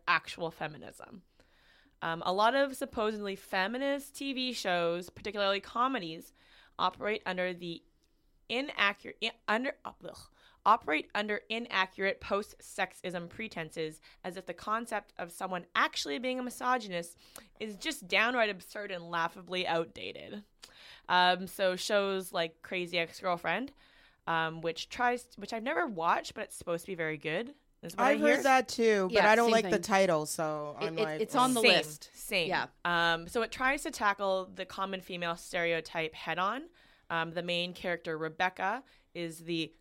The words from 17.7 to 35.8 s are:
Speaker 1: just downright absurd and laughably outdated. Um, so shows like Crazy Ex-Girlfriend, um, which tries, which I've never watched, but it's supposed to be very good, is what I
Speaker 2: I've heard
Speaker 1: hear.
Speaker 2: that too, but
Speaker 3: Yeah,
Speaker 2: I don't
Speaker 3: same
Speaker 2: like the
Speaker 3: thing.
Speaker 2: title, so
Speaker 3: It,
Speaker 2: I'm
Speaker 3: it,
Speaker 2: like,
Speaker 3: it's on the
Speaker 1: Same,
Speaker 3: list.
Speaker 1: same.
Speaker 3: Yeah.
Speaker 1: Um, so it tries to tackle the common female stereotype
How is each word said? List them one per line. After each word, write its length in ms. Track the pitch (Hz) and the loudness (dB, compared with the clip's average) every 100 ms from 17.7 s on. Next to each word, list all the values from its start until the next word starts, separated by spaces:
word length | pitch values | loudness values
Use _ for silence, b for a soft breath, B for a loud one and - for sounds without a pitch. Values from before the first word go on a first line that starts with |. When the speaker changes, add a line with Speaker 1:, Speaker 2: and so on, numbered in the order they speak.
| 190 | -6
Speaker 1:
just 300 | 320 269 175 | -6 -6 0
downright 420 | 196 226 254 214 | 2 4 2 0
absurd 400 | 185 - 214 202 | -2 -10 -12 -8
and 180 | 175 170 | -10 -4
laughably 560 | 170 170 196 175 185 - | -2 -2 -4 -6 -4 0
outdated. 760 | 165 165 - 92 - - 208 - _ B B B B - | 0 -2 -8 -12 -12 -14 -14 -16 _ B B B B 2
Um, 380 | 180 180 180 185 | 6 6 4 -2
so 300 | - 185 180 | 0 0 0
shows 560 | - 208 196 190 185 | 0 2 2 -2 -2
like 280 | 180 165 - | -2 -4 -6
Crazy 360 | - 185 170 175 | -6 -4 -2 -2
Ex-Girlfriend, 760 | 165 - 185 170 165 190 269 - b b b b - | -2 -4 -2 0 0 -2 -4 -12 b b b b -2
um, 340 | 165 160 165 | 0 0 -2
which 280 | 165 160 - | -4 -6 -8
tries, 360 | - 247 247 - - | 0 0 0 -6 -14
which 140 | 202 | -8
I've 100 | 226 | -4
never 240 | 240 339 311 | -2 0 -2
watched, 480 | 170 170 226 - | 0 2 2 0
but 100 | - | -8
it's 120 | - - | -10 -8
supposed 280 | - 170 | -4 -4
to 60 | - | -4
be 60 | 175 | -4
very 200 | 156 156 | -4 -2
good, 380 | 156 175 240 - _ _ | -4 -4 -4 -12 _ _
is 140 | 170 196 | -8 2
what 80 | |
I 60 | 262 | 4
Speaker 2:
I've 100 | 294 | 6
heard 80 | 294 | 6
Speaker 1:
hear. 80 | - | 6
Speaker 2:
that 260 | 269 262 - | 6 6 4
too, 360 | - 226 208 185 | 4 4 6 4
but 100 | 220 | 6
Speaker 3:
Yeah, 80 | 208 | 8
Speaker 2:
I 60 | 214 | 8
don't 100 | 233 | 8
Speaker 3:
same 60 | |
Speaker 2:
like 120 | 226 202 | 4 4
the 40 | |
Speaker 3:
thing. 100 | 202 | 0
Speaker 2:
title, 440 | 190 196 185 156 151 | 4 6 6 4 0
so 500 | - 156 151 147 147 | -2 -2 -2 -6 -6
Speaker 3:
It, 60 | 175 | -4
Speaker 2:
I'm 120 | 165 | 0
Speaker 3:
it, 40 | |
Speaker 2:
like, 160 | 160 156 | 0 -2
Speaker 3:
it's 160 | 220 269 | 0 4
on 180 | 254 | 4
the 60 | 240 | 6
Speaker 1:
Same, 120 | 226 | 6
Speaker 3:
list. 380 | 170 151 151 - | 6 2 -8 -16
Speaker 1:
same. 360 | - - 196 165 | -16 -4 -2 0
Speaker 3:
Yeah. 180 | 156 123 _ | 0 -2 _
Speaker 1:
Um, 440 | 175 170 170 165 170 | 0 2 4 2 -2
so 140 | 233 | -2
it 100 | 226 | -2
tries 300 | - 262 285 | 0 0 0
to 80 | 320 | -4
tackle 580 | - 214 196 196 190 185 | 0 0 2 0 0 -2
the 120 | 190 | -10
common 360 | 185 196 190 185 | -10 -6 -4 -6
female 360 | 180 175 170 170 | -8 -6 -4 -4
stereotype 760 | - 180 170 165 | -6 -2 0 0